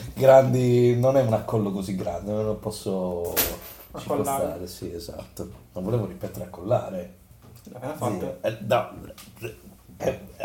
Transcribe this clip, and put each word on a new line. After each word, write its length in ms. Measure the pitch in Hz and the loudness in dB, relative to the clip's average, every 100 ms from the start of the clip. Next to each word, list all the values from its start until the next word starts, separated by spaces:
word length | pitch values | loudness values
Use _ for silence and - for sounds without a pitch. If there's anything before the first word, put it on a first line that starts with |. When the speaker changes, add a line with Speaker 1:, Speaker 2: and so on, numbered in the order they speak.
| - | -10
Speaker 1:
grandi. 880 | - 131 131 127 123 123 123 123 120 | 2 8 10 10 4 6 6 6 6
Non 180 | 127 135 | 4 4
è 60 | |
un 100 | 117 | 4
accollo 360 | 110 - 113 101 | 2 2 0 0
così 240 | 98 95 | -2 -4
grande, 380 | 95 87 85 98 | -4 -4 -4 -4
non 120 | 107 107 | -2 -2
lo 80 | 101 | -2
posso. 760 | 104 - 107 95 90 87 87 82 | -6 -6 -4 -2 -2 -2 -2 -2
Ci 720 | - - - - - 151 127 | -2 -4 -14 -20 -16 -10 -4
può 100 | 143 | -2
Speaker 2:
Accollare. 280 | 139 139 | 0 0
Speaker 1:
stare, 220 | - 90 90 | -2 -4 -10
sì, 260 | - 87 | -10 -10
esatto. 560 | 85 - 85 - - 87 - - | -10 -12 -14 -14 -12 -12 -14 -14
Non 120 | 92 | -8
volevo 200 | 92 120 95 | -2 -2 -2
ripetere 400 | 90 98 - 90 | -6 -10 -10 -12
accollare. 680 | - 95 - - 92 90 - - - - - - | -8 0 0 0 -8 -10 -14 -20 -20 -20 -20 -20
Speaker 2:
L'abbiamo 240 | 120 131 | -12 -10
fatto. 440 | 151 123 92 - - | -6 -4 -4 -6 -4
Speaker 1:
Sì, 40 | 110 | -4
eh, 100 | 113 120 | -4 0
no, 240 | 120 - - - - - - 117 - - - - - | 0 0 -10 -16 -18 -20 -14 -14 -14 -20 -20 -20 -6
eh, 220 | - - - - | -4 -4 -8 -2